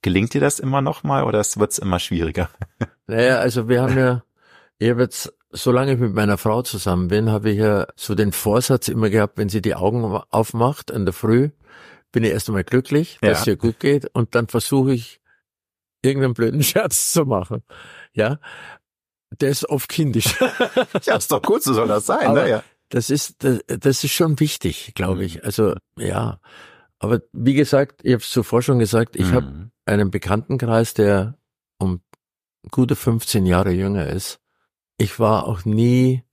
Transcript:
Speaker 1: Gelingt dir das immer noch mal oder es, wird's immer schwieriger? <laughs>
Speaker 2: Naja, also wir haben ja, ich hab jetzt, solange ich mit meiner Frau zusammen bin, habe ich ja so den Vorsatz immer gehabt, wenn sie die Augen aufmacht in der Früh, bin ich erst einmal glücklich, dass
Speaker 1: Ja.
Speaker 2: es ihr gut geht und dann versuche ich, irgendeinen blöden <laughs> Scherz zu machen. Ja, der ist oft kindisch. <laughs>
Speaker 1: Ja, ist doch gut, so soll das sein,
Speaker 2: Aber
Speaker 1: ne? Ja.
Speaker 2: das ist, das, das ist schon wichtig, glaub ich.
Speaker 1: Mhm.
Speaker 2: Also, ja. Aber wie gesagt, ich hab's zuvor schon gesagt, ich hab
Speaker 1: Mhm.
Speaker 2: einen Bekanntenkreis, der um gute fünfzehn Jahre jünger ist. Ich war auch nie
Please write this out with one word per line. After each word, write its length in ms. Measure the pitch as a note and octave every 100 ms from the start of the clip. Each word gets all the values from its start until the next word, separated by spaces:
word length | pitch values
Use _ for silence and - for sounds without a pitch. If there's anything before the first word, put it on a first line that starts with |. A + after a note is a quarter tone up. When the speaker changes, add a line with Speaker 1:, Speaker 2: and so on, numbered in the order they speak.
Speaker 1:
Gelingt 320 | - F#2 A#2
dir 80 | C#3+
das 180 | C#3+ -
immer 220 | C3+ C#3
noch 220 | C#3 D3+
mal 200 | D3 C#3
oder 160 | C3 G#2+
es, 180 | G#2 -
wird's 180 | G#2 -
immer 220 | G2 F2+
schwieriger? 500 | - F2 E2 E2+ E2+ _ - _
<laughs> 100 | A2 _ -
Speaker 2:
Naja, 340 | A2+ B2 B2+
also 280 | A#2+ A#2+ A2
wir 140 | B2
haben 160 | C3 C3
ja, 260 | B2+ B2 _ _ _ _ _ _
ich 120 | A2+
hab 80 | A#2+
jetzt, 360 | B2 - - _ _
solange 400 | - B2+ B2 C3+
ich 60 | B2+
mit 140 | A#2+
meiner 240 | G2 G#2 G2+
Frau 240 | A2 A2+
zusammen 480 | B2 G2+ G2 F2+ F2+
bin, 200 | G#2 A2+
habe 180 | G#2+ G#2+
ich 80 | G#2
ja 260 | G#2+ G2+ - -
so 180 | - G2
den 160 | G#2
Vorsatz 560 | - G#2+ A2 - C3 -
immer 220 | A#2 A2
gehabt, 280 | G#2+ G#2 -
wenn 120 | G#2
sie 120 | G#2
die 140 | G2 -
Augen 280 | F#2 A#2+ A2 G2 -
aufmacht 600 | G#2+ A2+ A#2 B2 D3 -
in 140 | - F#2
der 80 |
Früh, 360 | - A2 A#2 D3 _ _ - - - _
bin 100 | -
ich 80 | A2
erst 160 | D#2 -
einmal 160 | G2
glücklich, 540 | F2+ B2+ - C#3+ E3 -
dass 200 | G#2 D#2+
Speaker 1:
Ja. 20 |
Speaker 2:
es 60 | -
ihr 80 | G2
gut 240 | A#2 A#2
geht 240 | C#3 C#3+ - -
und 200 | A#2 A#2+
dann 120 | A2+
versuche 460 | A#2 - C#3 C3
ich, 260 | B2 A#2 - _ _ _ _ _ _ _ _
irgendeinen 320 | C3 C#3 C3
blöden 300 | A#2 A2+ D3
<laughs> 0 |
Scherz 480 | C#3+ G#3+ G#3 - -
zu 140 | F3 C#3
machen. 380 | G#2 F2+ A2+ _ - - - -
Ja, 260 | - G#2+ D3 - - - - _ _ _ _ _ -
der 80 | C3+
ist 180 | C#3 -
oft 220 | D3 -
kindisch. 440 | - D3+ A#2 - - C4 - B3
<laughs> 340 | - - -
Speaker 1:
Ja, 140 | - A3
ist 120 | -
doch 120 | C3
gut, 200 | - G#3
so 120 | -
soll 160 | A2 A2
das 160 | G#2 -
sein, 220 | C#4 A#2+
Speaker 2:
Aber 160 | C#3+
Speaker 1:
ne? 60 | C3
Ja. 140 | G#2+ - _ _
Speaker 2:
das 220 | B2 -
ist, 340 | C#3+ - _
das, 160 | C3+ A#2+ -
das 340 | C3 C#3 C3 C#3+
ist 60 |
schon 260 | - E3 C#3+
wichtig, 540 | D3+ - E3+ - - -
glaub 240 | F#2 F#2+
ich. 160 | F#2+ E2
Speaker 1:
Mhm. 60 |
Speaker 2:
Also, 320 | - G2+ G#2 - _ -
ja. 420 | G2+ F#2+ A2+ F#2+ _ - - _ _ _
Aber 200 | G#2 A#2+ _
wie 200 | - A#2
gesagt, 460 | C3+ C#3 C3+ C#3+ _
ich 100 | -
hab's 180 | A#2+ -
zuvor 300 | - G#2+ A#2
schon 180 | B2 B2+
gesagt, 380 | G#2+ A2+ A#2 -
ich 160 | F#2
hab 100 | E2+
Speaker 1:
Mhm. 280 | C#2 D2 G#2 _ -
Speaker 2:
einen 240 | G#2 G2+
Bekanntenkreis, 840 | G2+ - G#2 - B2+ A#2 A2+ A2+
der 440 | - G2+ G2 G#2+ C3+ _ _ _ _
um 200 | F#2+ F2+ _ _ _ _ _ _ -
gute 240 | - B2 -
fünfzehn 500 | - A#2 - A2 F#2
Jahre 260 | F2+ G2
jünger 360 | F2+ G2 G2+ C#2
ist. 320 | E2+ - - _ _ _ _ _ -
Ich 220 | G#2 -
war 260 | G#2+ G#2+ -
auch 180 | G2 G#2+
nie 580 | G#2+ A#2+ B2 B2+ C3 _